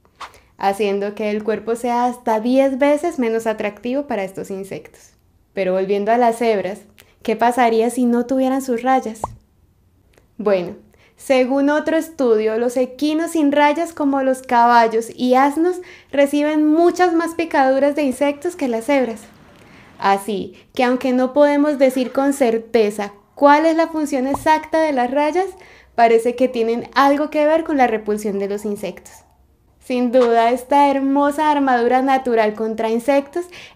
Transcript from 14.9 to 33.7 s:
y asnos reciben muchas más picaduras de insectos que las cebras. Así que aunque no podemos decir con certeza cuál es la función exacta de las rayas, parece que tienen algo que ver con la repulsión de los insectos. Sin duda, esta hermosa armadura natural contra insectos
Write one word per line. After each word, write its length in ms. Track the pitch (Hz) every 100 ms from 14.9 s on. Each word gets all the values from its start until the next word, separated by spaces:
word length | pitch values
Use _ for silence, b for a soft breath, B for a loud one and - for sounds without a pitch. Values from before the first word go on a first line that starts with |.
| 226 226
y 200 | - 254
asnos 460 | 247 277 302 349 359 B B B
reciben 560 | 269 277 294 302 302 302
muchas 480 | 311 349 339 359
más 200 | 330 330
picaduras 600 | 330 320 311 262 269 285
de 80 | 294
insectos 540 | 277 247 285 285 349 349
que 100 | 262
las 200 | 226 226
cebras. 340 | 277 233 214 - - - B B B B B
Así 560 | 196 196 196 196 - B B
que 80 | -
aunque 300 | 247 254 262
no 200 | 247 254
podemos 460 | 277 294 285 294 269
decir 340 | 262 262 247
con 200 | 277 277
certeza 800 | 277 240 226 226 233 208 208 202 - _
cuál 320 | - 285 294 320
es 100 | 320
la 100 | 320
función 380 | 311 285 269 269
exacta 540 | 277 320 311 311 320
de 120 | 311
las 180 | 262 240
rayas, 360 | 269 302 330 381 - B B B
parece 400 | - 233 226 240
que 140 | 240 254
tienen 400 | 240 226 233 -
algo 360 | 254 277 285 302
que 160 | 302 302
ver 160 | 320
con 140 | 320 285
la 100 | 240
repulsión 520 | 220 214 208 208 196
de 80 | 196
los 160 | 202
insectos. 480 | 214 208 185 - - - _ _ _ _ _ _
Sin 340 | - 247 247
duda, 380 | 254 233 233 233
esta 400 | 254 - 285 285
hermosa 600 | 277 269 277 285 294 302
armadura 520 | 294 269 247 240 254
natural 520 | 269 269 254 226 214
contra 360 | 214 220 226 220
insectos 560 | 226 233 277 277 349 349 B B